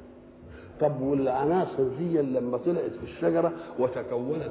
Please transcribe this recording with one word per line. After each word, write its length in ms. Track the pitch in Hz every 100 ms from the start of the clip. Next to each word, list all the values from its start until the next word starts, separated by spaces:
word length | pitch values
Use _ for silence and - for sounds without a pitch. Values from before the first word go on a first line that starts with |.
| - - - - - - - -
طب 200 | 151 135
والعناصر 800 | 135 139 131 131 147 185 - - 131 127
دي 200 | 175 160
لما 360 | 139 127 120 123
طلعت 320 | 175 170 123
في 120 | -
الشجره 480 | - - 170 165 165 - - -
وتكونت 720 | 127 123 113 123 127 156 135